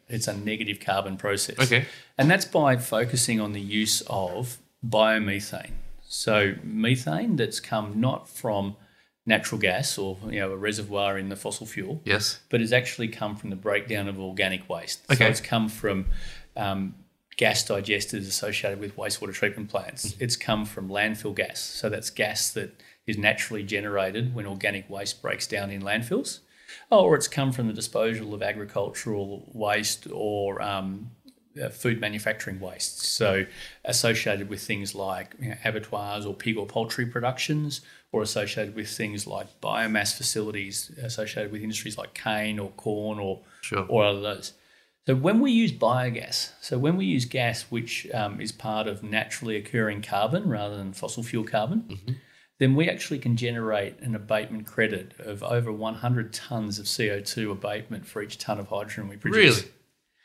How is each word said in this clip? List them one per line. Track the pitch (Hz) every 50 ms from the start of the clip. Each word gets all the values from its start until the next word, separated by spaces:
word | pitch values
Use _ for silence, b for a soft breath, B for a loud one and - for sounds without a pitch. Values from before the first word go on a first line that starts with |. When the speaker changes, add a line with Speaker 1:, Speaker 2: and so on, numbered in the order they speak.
| _ -
Speaker 1:
It's | 120 107 - 110
a | 101
negative | 101 101 107 110 110 110 104 101 -
carbon | - - 95 98 98 98 95 92
process. | - 104 98 98 - - - -
Speaker 2:
Okay. | 131 123 120 127 147 B B B B B B -
Speaker 1:
And | 135 156
that's | 185 196 -
by | - - 170 151 139 127 123
focusing | 123 - 113 110 120 117 131 123 - - 117 110
on | 107 104 104
the | 101
use | 101 98 104 107 107 107 - - - -
of | - 98 95 90 90 107 123 120 - - - _ _ _ -
biomethane. | 120 104 107 110 110 110 110 107 98 98 98 98 - - 90 - - - - - - - - - -
So | - - - 113 107 107 104 98 98 - -
methane | 110 107 110 110 117 131 123 - 151 156 180 226 233 180
that's | 135 113 98 - -
come | - - 117 107 104 101 101 107
not | 120 131 - - - -
from | - - - 117 107 101 98 98 104 b b b b b b b b _ _
natural | 110 110 104 - - 117 107
gas | 104 92 90 104 143 - - -
or, | 98 95 92 92 107 110
you | 113 104
know, | 98 95
a | 98 95
reservoir | 101 107 107 110 104 101 101 101 101 101 98 98
in | 95 98
the | 98
fossil | 98 - 107 104 - 110 110
fuel, | - 104 95 95 143 160 -
Speaker 2:
Yes. | - 98 104 104 - - - - _
Speaker 1:
but | - 117
has | 113 110 120
actually | 127 123 - - - 117 110
come | - - 107 104 101
from | 104 - 104
the | 98
breakdown | 95 98 107 101 104 101 - 110 104 98 98
of | 98 95
organic | 95 92 95 98 95 95 95 92 - -
waste. | 90 82 82 - - - - -
Speaker 2:
Okay. | 143 123 113
Speaker 1:
So | 113
it's | 107 -
come | - - 120 113 110 107
from, | - - - 104 98 95 95 B B B B B B B B B _
um, | - 104 98 98 98 98 95 - - - _ _ _ _ _ - -
gas | 120 110 110 - -
digesters | - 107 98 98 107 104 101 104 - - 104 98 98
associated | - - - 107 98 - - 101 98 98
with | 104 101 -
wastewater | - 101 104 - - 104 101 95
treatment | - 107 104 101 110 104 104
plants. | - 98 92 - - - - 101 -
Speaker 2:
Mm-hmm. | - 131
Speaker 1:
It's | 120 -
come | - - - 110 107 107
from | 104 - 101 95 95
landfill | 98 101 104 107 107 107 - 107 98
gas. | 104 95 - - -
So | - - - - - 107
that's | 104 - - -
gas | - - 107 104 107 - - - -
that | 110 98 98 - b b b b b _
is | - 107 101
naturally | 104 107 117 - - - 113 104 101
generated | 98 104 101 104 104 101 98 95 95 98 113 123 127 123
when | 117 101
organic | 98 95 95 107 104 101 95 95 -
waste | 98 98 101 101 - -
breaks | - 104 98 95 - -
down | 110 101 101 101
in | 101 98
landfills. | 98 101 104 110 117 120 180 247 285 - - - B B B B B B B B B B
Or | 233 202 190 180 156
it's | 139 - -
come | - 147 139 135
from | 127 127 120 110
the | 101
disposal | 104 107 - - 110 110 113 113 113 110 104 104
of | 101
agricultural | 104 101 107 107 104 104 - 104 101 104 101 - - 117 107 101 98 98 101 98 - - -
waste | 113 107 104 104 107 107 104 - - - -
or, | - - 107 107 104 101 101 98 98 -
um, | 104 104 101 98 95 95 95 101 113 120 120 - _ - - _ _ _ _ 143
uh, | 131 -
food | - - - 123 110 107
manufacturing | 107 104 104 104 - 110 110 - - - 95 92
waste. | 95 90 90 - - - - -
So | - - - - 113 98 95 98 95 B B B B B B B -
associated | - 123 - - 117 113 113 - 113 101 98 101 98
with | 104 101
things | - - 107 98 101 98 -
like, | 98 98 95 92 92 95 - - -
you | 135 110
know, | 104 - -
abattoirs | 113 104 107 104 - - 101 101 101 101 104 104
or | 101 95
pig | - - 117 110 113
or | 101
poultry | 101 - 120 113 113 - - 123
productions, | 117 - 120 117 127 127 - - - 151 151 151 147 135 - B B B B B B -
or | 107
associated | 107 107 - 110 104 104 - 113 104 101 104
with | 110 104 -
things | - - 113 107 104 101 - 101
like | 98 95 95 - - _
biomass | - 107 107 110 113 110 107 104 101 104 -
facilities | - 123 - - 110 104 107 101 101 98 98 98 - - - - 139
associated | 123 117 - - 107 107 - 113 107 101
with | 107 104
industries | 107 107 107 - - 107 101 -
like | 98 - -
cane | - - 113 107 107 107 107 107 104
or | 101 98
corn | - - - 110 104 104 107 107 107 104
or, | 101 95 95 - b b b b
Speaker 2:
Sure. | - - 104 98 92 95
Speaker 1:
or | 120 110 104
other | 101 101 101
those. | 101 104 101 98 - - b b b b b b b b b b _ -
So | 135
when | 131 139 180 214 226
we | 285 277
use | 233 226 226 185 120
biogas, | - 117 113 123 127 127 123 113 117 - - - - - - - -
so | - - 131 123
when | 135 151 175
we | 190 190
use | 190 160 131 123
gas | 123 - 131 123 117 113 - -
which, | - 120 117 117 - - - - - -
um, | 113 104 101 101 101
is | 104 107 -
part | - - 113 110 110 110 107
of | 101 101 -
naturally | 104 107 110 107 - - - 120 113 107 104
occurring | 101 - - 117 110 107 104 104 101
carbon | - 104 101 107 110 147 190 220 180
rather | 117 104 104 104 104 101
than | 98 98 95
fossil | - - 101 - 120 113
fuel | 117 - 113 107
carbon, | - - 107 104 127 190 226 226 -
Speaker 2:
Mm-hmm. | 101 95 - 123 131 B B B B B B B _ -
Speaker 1:
then | 131 131 135
we | 143 165 -
actually | - - - - 151 131
can | - 120 117
generate | 117 123 120 120 117 113 110 107 104 101 107 - -
an | - 120 107
abatement | 107 104 107 110 107 107 107 110 107 107 -
credit | - - 110 107 104 92 - - - -
of | - 107 101 98 -
over | - 120 120 117 113
one | 110 107 110 110 113
hundred | - 123 123 123 120 110 -
tonnes | - - - - 123 117 107 104 101 104
of | 104 -
C | - - 117 104
O | 101 101
two | 101 - - 117 110 104
abatement | 98 98 - 104 104 107 110 - 113 95 - -
for | - 107
each | 104 107 - -
tonne | - - 107 104
of | - -
hydrogen | - 101 104 - - 110 101 98
we | 101 -
produce. | - - 208 220 196 143 113 104
Speaker 2:
Really? | - - - _ _ _ _ _ _ _ B B B